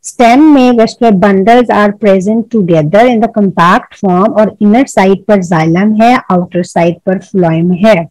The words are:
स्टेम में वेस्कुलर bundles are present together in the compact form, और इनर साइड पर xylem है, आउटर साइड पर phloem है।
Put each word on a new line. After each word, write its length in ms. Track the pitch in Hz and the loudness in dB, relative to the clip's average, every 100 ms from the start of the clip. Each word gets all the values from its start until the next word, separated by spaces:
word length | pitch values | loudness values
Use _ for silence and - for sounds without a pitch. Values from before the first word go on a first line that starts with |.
| - | -20
स्टेम 380 | - 233 254 311 | -2 0 4 4
में 180 | 285 247 240 | 4 2 2
वेस्कुलर 340 | 220 - 233 196 | 0 0 0 2
bundles 500 | 202 196 190 240 240 208 | 2 0 2 2 2 0
are 160 | 208 202 | -2 -2
present 460 | 208 190 185 226 226 226 | 0 0 0 -4 -4 -4
together 480 | 175 160 151 202 247 | 0 0 0 2 2
in 100 | 233 | 0
the 60 | 220 220 | -2 -2
compact 580 | 196 180 170 214 - - | -4 0 0 0 -4 -8
form, 340 | 202 180 214 | -2 0 0
और 220 | 196 208 - | 0 -2 0
इनर 240 | 208 226 277 | 0 0 0
साइड 360 | - 190 190 - | 0 0 0 0
पर 180 | 208 | -2
xylem 580 | 175 170 160 170 208 214 | 0 -2 0 0 0 0
है, 120 | 233 247 - | 0 0 -2
आउटर 320 | 180 175 175 | -4 -4 -6
साइड 360 | 180 - 170 170 - | -6 -2 -2 -4 -6
पर 140 | 185 - | -6 -4
phloem 440 | 196 175 165 175 180 214 | -2 -2 0 -2 0 0
है। 100 | 202 160 | 0 -2